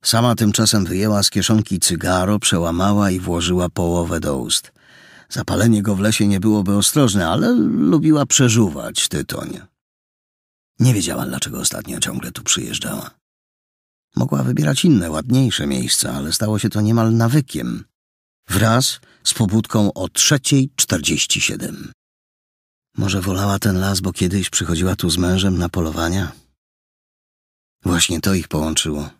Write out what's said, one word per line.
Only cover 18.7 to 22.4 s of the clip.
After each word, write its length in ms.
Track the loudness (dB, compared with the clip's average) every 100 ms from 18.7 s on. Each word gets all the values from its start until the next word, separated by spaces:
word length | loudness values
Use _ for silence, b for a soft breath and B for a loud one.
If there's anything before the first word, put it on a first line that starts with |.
| 4 2 -4 b b
z 100 | -4
pobudką 600 | 0 2 2 0 2 0
o 160 | 0 -8
trzeciej 600 | 0 2 2 2 2 2 -2
czterdzieści 680 | -2 0 0 -2 -2 -2
siedem. 500 | -2 -4 -8 -10 -16 -18 _ _ _ _